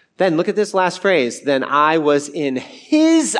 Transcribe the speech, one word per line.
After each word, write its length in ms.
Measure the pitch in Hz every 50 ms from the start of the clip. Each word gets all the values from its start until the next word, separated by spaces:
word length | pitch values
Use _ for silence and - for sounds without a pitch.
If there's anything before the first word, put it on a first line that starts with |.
| _ _ _ -
Then 180 | 180 190 160
look 120 | 160 175 208
at 80 | 180
this 180 | 208 208 196 202
last 260 | 190 185 175 180 -
phrase. 420 | - 196 185 156 123 120 117 -
"Then 220 | - 139 139 131 127
I 320 | - 143 147 151 156 160
was 320 | 165 147 147 147 143 143 147
in 280 | - 170 147 139 131
his 800 | 127 - - - - - - 302 302 320 320 330 320 294 202 -